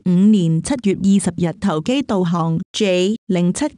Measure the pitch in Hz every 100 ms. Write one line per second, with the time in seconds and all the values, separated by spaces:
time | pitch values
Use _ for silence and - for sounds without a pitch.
0 | 185 180 208 214 165 160 - 277 202 185
1 | 190 196 208 175 170 151 202 156 160 269
2 | 285 202 180 170 165 165 - - 208 180
3 | 185 220 - 180 175 190 294